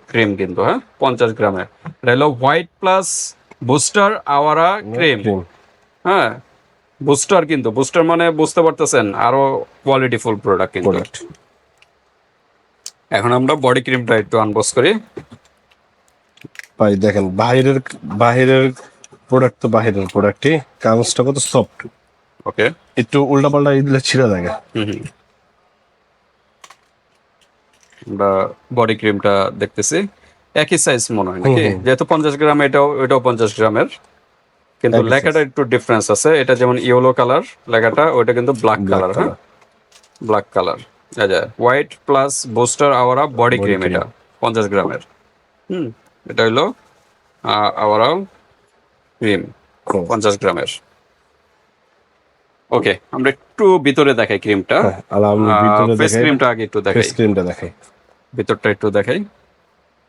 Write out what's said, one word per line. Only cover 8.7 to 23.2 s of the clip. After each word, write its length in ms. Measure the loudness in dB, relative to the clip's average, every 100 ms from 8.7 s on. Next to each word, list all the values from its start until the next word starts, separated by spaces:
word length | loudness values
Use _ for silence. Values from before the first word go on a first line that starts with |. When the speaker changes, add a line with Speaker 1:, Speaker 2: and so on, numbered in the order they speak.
| 0 -2 0 -2 0
Speaker 1:
আরো 500 | 0 2 0 -2 -8 _
কোয়ালিটিফুল 520 | -2 0 0 -2 -4 -4
প্রোডাক্ট 380 | -2 0 -2
কিন্তু। 180 | -2 -2
Speaker 2:
প্রোডাক্ট। 340 | -2 -4 -14 -20 -20 _ _ _ _ _ _ _ _ _ _ _ _ _ _ -20 -20 -6
Speaker 1:
এখন 220 | -2 0
আমরা 240 | 2 2 0
বডি 260 | 2 0
ক্রিমটা 360 | 0 -2 0 0
একটু 220 | 0 0
আনবক্স 340 | 0 0 -2
করি। 200 | 2 2 0 -6 -18 -20 -20 _ _ _ _ _ _ _ _ _ _ -20 -20 -10 0
Speaker 2:
ভাই 160 | 2 2
দেখেন, 340 | 2 0 -2
বাহিরের, 500 | 0 0 2 2 0 -4 -14
বাহিরের 680 | -8 0 2 4 4 4 2 -2 -14 _ -20 -20 0
প্রোডাক্ট 260 | 2 2 0
তো 60 | 0
বাহিরের 400 | 0 2 -2 -2
প্রোডাক্টই, 460 | 0 0 0 0 0 -4 _
কাগজটা 440 | 0 2 0 0
কত 140 | 0 -2
সফট। 500 | -2 0 -2 -6 -20 -20 _ _ _ _ -8
Speaker 1:
ওকে। 240 | -2 -2 -2 _ -6
Speaker 2:
একটু 260 | -2 0